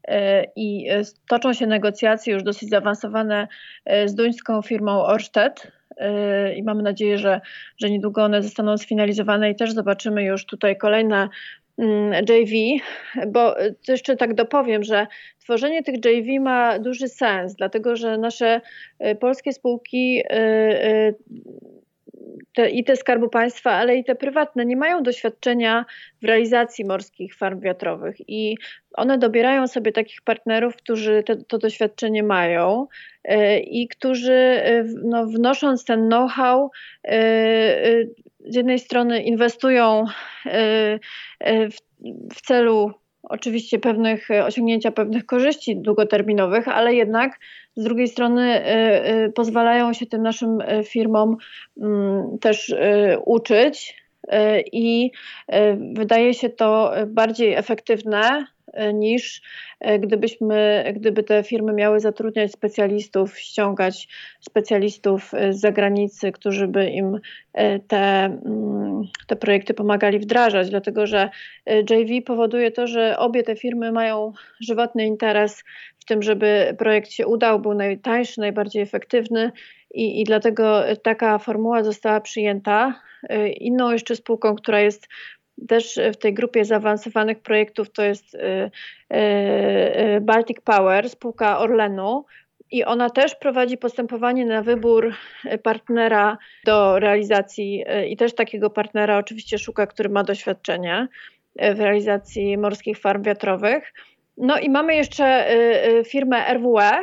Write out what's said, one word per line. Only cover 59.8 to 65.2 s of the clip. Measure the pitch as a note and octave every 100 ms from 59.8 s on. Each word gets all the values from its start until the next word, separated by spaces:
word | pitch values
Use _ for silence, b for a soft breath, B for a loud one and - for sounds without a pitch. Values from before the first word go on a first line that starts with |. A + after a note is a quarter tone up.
e, | - G#3
gdybyśmy, | G3+ G#3+ A3+ A3+ G#3+ G#3+ G#3+ G#3 C3 G#3
gdyby | G#3+ G#3
te | G#3+ G#3+
firmy | G#3 A3+ G#3+
miały | G#3 G#3 G#3+
zatrudniać | G#3+ G#3 A3+ A3 G#3
specjalistów, | - G#3 G#3+ G3+ G#3 G#3 G3 F#3+ -
ściągać | - - G3+ G3 F#3 G3 - B B B
specjalistów, | - G#3+ G#3+ G#3 G3+ G3+ G3+ G3